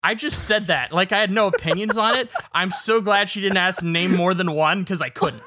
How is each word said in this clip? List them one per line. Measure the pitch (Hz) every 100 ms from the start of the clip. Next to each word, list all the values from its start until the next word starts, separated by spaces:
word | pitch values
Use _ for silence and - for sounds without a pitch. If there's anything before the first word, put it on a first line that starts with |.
I | 170
just | 220 294 - -
said | 214 180
that. | 156 123
Like, | 165 185
I | 202
had | 208
no | 202 202
opinions | - 165 165 214 226
on | 214 247
it. | 240 - -
I'm | 165 185
so | 180 - 226
glad | 202 202 196
she | 208
didn't | 196 190
ask | 180 185
name | 170 165 180
more | 180 175
than | 185 180
one, | 151 156 185
'cause | 180 185
I | 135
couldn't. | - 160 107